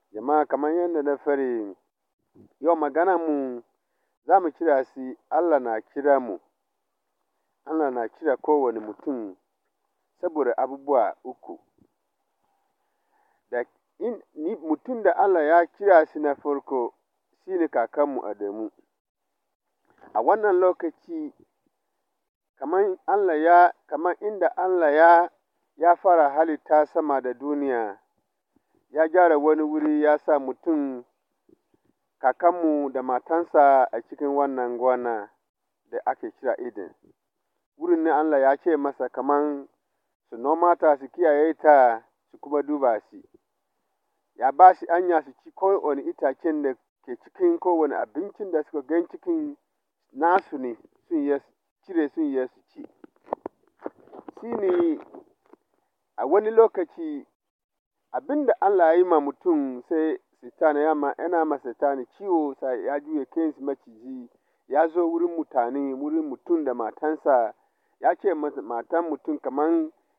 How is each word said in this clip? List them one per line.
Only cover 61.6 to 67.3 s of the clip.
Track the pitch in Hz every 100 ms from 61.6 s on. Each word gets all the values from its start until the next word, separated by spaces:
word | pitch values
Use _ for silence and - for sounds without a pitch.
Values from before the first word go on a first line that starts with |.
| 131 117 143 139 123 -
ciwo, | 202 170 147 135
sai | 135 120 101
ya | 147
juye | 147 151 131
kansa | 165 160 139
maciji, | 139 135 - 110 127 131 120 _ _ _ -
ya | 139 165
zo | 165 170
wurin | 165 170 170
mutane, | 151 135 120 139 139
wurin | 131 147 160 156
mutum | 123 - 165
da | 139
matansa, | 120 113 - 151 156 151